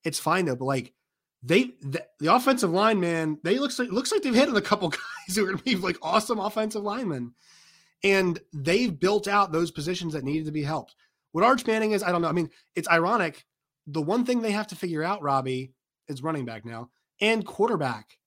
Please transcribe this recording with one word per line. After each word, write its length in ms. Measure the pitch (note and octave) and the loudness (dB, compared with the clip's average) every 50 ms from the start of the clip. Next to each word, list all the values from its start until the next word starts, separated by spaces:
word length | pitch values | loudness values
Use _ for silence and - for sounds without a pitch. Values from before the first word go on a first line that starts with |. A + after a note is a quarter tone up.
| _ | _
It's 140 | E3+ D3 - | -6 -6 -4
fine 260 | - D#3 E3 F#3 F#3 | -2 0 0 0 0
though, 100 | D#3 B2+ | 0 -2
but, 120 | A#2+ B2+ | -2 -2
like, 280 | C3+ C#3 C3 - - _ _ _ _ _ _ _ _ _ _ | -2 -2 -2 -4 -8 _ _ _ _ _ _ _ _ _ _
they, 340 | - B2 E3 G#3 B3+ B3 - _ | -2 4 4 4 4 2 -4 _
the, 260 | - C#3 C3+ E3 - _ _ _ | -10 -8 -6 -8 -8 _ _ _
the 140 | D3 D#3 G3+ | 2 4 4
offensive 360 | B3+ B3 C4+ C4+ B3 A3 F3 | 6 6 4 2 4 2 2
line, 300 | E3 F#3 G#3 A3 A3+ G3 | 2 4 4 4 4 4
man, 380 | F3 E3+ E3 E3 D#3+ D#3 D3+ D3+ | 2 0 0 0 0 -2 -4 -4
they 160 | - E3 G#3 C4 | 0 0 0 0
looks 200 | C#4+ C#4+ C#4 - | 0 -2 -2 -4
like, 120 | B3 B3 | -4 -2
looks 220 | F#3 A#3 C4+ - | -2 -2 -2 0
like 100 | G#4+ G#4 | -2 0
they've 120 | - C4 A#3 | 0 2 4
hit 160 | A#3 C#4 D4 | 4 4 4
on 60 | B3 | 2
a 40 | G3+ | 0
couple 280 | G3+ - G#3 - F#3 D#3+ | 2 2 0 0 0 -4
<laughs> 20 | |
guys 440 | - - - - - - - - F#3 | -4 -6 -8 -12 -14 -14 -10 -4 0
who 100 | G#3+ G3+ | 0 0
are 20 | F#3 | 0
gonna 120 | G3 - | -2 -4
be, 140 | - C4 A3 | 0 0 0
like, 200 | F#3 F3+ F#3 F3 - | 0 0 -4 -4 -4
awesome 360 | - D#3+ F3 G#3+ G#3+ - A#3 G#3+ | -2 2 2 2 2 0 -4 -2
offensive 440 | F#3+ G#3 - A3 A3 G#3+ G#3+ G#3+ | -2 -2 -2 -2 -4 -2 -4 -4
linemen. 520 | G3+ G#3 G3+ B3 C4 F#3+ D3+ B2+ A#2+ A#2+ _ _ _ _ - - _ _ _ _ _ _ _ _ - | -4 -4 -4 -4 -4 -4 -4 -6 -6 -10 _ _ _ _ -20 -20 _ _ _ _ _ _ _ _ 2
And 340 | G3 G3 G3 F#3 F3+ E3+ - - _ | 4 4 4 4 2 0 -2 -6 _
they've 440 | - D3 C3+ D#3+ F3 A3 B3 A#3 E3+ C3+ | -12 -4 0 2 2 4 2 0 0 0
built 260 | F3 F#3+ G#3 G#3 G#3 | 0 2 2 2 0
out 240 | G3 G3+ G#3 G3+ F3+ | 2 2 2 2 2
those 200 | D#3 D#3+ E3+ E3 | 2 0 0 -2
positions 420 | - - C#3+ E3 F#3 F3 F3 E3 | -4 -6 -4 -4 -4 -4 -4 -6
that 120 | D#3 D3+ C3 | -6 -4 -4
needed 200 | C3+ D3 D#3+ D#3 | -2 -2 -2 -2
to 80 | D#3 | -2
be 100 | D3+ D3+ | -4 -4
helped. 320 | D3 C#3+ D#3 C#3+ - _ _ _ _ _ _ _ _ _ | -2 -2 -4 -4 -6 _ _ _ _ _ _ _ _ _
What 100 | - D#3+ | 0 4
Arch 240 | G3 A#3+ C#4 B3 - | 4 6 4 4 2
Manning 260 | A#3 A3 A3 A3 G#3+ | 0 0 2 2 2
is, 100 | G#3+ G3 | 0 0
I 100 | G3+ F3+ | 0 0
don't 80 | F3 E3+ | 0 2
know. 80 | E3+ D#3+ | 0 0
I 40 | |
mean, 180 | D3+ F3 E3 D3+ _ _ _ _ _ | 0 0 -2 -2 _ _ _ _ _
it's 120 | F3+ D#3+ - | -6 0 2
ironic. 580 | E3+ E3 E3 F3+ A3+ A3+ F3+ D#3+ C#3+ - _ _ _ _ _ _ _ _ _ | 2 4 4 2 2 0 0 -2 -4 -10 _ _ _ _ _ _ _ _ _
The 160 | D3+ C#3+ D#3+ | -8 -4 -4
one 240 | D3 D3+ G#3 B3 B3 | -2 0 0 0 0
thing 160 | B3 B3 A#3+ | 0 -2 0
they 100 | A3+ A3 | 0 0
have 140 | G3+ G#3+ G#3+ G#3+ | -2 -2 -4 -6
to 80 | F#3 | -8
figure 260 | - - F3 E3 D3+ | -8 -6 -4 -4 -2
out, 200 | D#3 F3 G3+ G3+ | -2 -2 -4 -4
Robbie, 500 | D3+ C#3+ C#3 C3+ C3 C3 C3 B2+ C3 C3 _ _ _ _ _ _ _ | 0 0 0 0 0 -2 -4 -6 -6 -10 _ _ _ _ _ _ _
is 160 | - D3 B2+ | -12 -12 -8
running 220 | B2+ D#3+ D#3+ D3 B2+ | -6 -4 -4 -4 -6
back 220 | A#2+ A2+ A2 G#2 | -8 -10 -12 -12
now 240 | A#2 A#2 A2+ A#2+ - _ _ _ _ _ _ | -12 -12 -12 -14 -16 _ _ _ _ _ _
and 260 | G#3 G#3+ A3+ A3+ G3 | 0 2 2 0 -2
quarterback. 720 | - - - G3+ A#3 A#3 E3+ D3 B2+ A#2 G#2+ G#2+ _ _ _ _ | -8 -2 -2 0 0 0 -2 -2 -4 -4 -6 -12 _ _ _ _